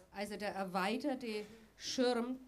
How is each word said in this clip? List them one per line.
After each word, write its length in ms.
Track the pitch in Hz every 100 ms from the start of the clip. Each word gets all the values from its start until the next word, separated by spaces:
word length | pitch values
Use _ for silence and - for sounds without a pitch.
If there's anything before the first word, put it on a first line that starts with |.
| -
also 240 | 196 208 196
der 180 | 202
erweiterte 920 | 196 190 185 190 254 294 254 240 214 208 - - -
Schirm, 580 | - - 247 233 247 262